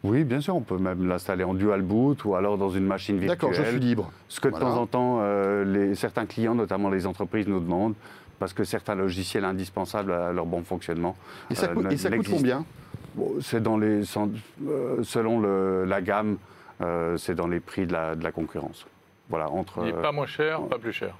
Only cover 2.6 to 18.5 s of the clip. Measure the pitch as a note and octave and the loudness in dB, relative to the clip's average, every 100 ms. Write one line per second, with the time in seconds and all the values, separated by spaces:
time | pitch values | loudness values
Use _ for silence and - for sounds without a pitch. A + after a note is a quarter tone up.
2.6 | G2 F#2+ F#2+ G2 F#2+ G2 F#2+ F3 D3 F2 | 2 2 2 0 0 0 2 2 2 2
3.6 | A2+ B2+ B2 A2+ F2+ - - - C#3 D#2+ | 2 2 2 2 -2 -10 -16 0 0 2
4.6 | C3 A#2+ A#2 B2 B2 A#2+ G2+ G2+ G2 G2+ | 0 2 0 2 2 2 2 4 4 2
5.6 | G2 G2 G2 G2+ A2 - G#2+ - A2+ A#2+ | 2 2 2 2 -2 -2 -4 -2 0 2
6.6 | G2+ F#2+ G2+ F#2+ F#2 F#2 F#2 A2+ G2+ F#2+ | 0 0 2 2 0 -4 -2 -2 0 0
7.6 | E2+ F2 A2 G#2+ - - - - F#2 - | 2 2 2 -2 -10 -20 -20 -6 -6 -2
8.6 | G2+ A2+ - G2 F#2+ F2+ F#2 A2+ G2 F#2+ | -2 -2 -2 0 0 0 -2 0 0 -2
9.6 | F#2 - F2+ G#2+ G2 F2 F2 F2+ E2 F2 | -4 -4 -4 -2 0 0 0 -2 -2 -4
10.6 | E2+ F2+ - E2 F2 F2 - - - - | -4 -6 -4 -2 -2 -4 -16 -18 -6 -2
11.6 | - E2+ F#3+ D3 F#3+ - G#3+ F3 B2+ B2+ | 0 0 0 0 0 0 2 2 2 2
12.6 | D#3+ - - - - - - C#3+ - A#2 | -4 -14 -16 -16 -12 -6 -4 -4 -2 0
13.6 | A2 A2 G#2+ G#2 G#2 G#2+ G#2 A2+ - - | 2 2 2 2 0 -2 -4 -4 -12 -10
14.6 | - C#3 B2+ C3 A2 A#2+ A2+ A#2 G#2 G2 | -4 -2 -2 -2 0 0 2 2 2 2
15.6 | F#2+ F#2+ F#2 G2 F#2 G2+ G#2+ F#2+ - - | 2 2 2 0 2 0 0 -2 -6 -20
16.6 | - - F2 E2+ E2 E2+ - E2+ E2+ F2 | -20 -6 -2 0 0 -2 -2 -2 0 -2
17.6 | - - F2+ E2+ D#2+ D#2+ D#2+ E2 D#2+ | -4 -4 -2 0 -2 -2 -4 -4 -6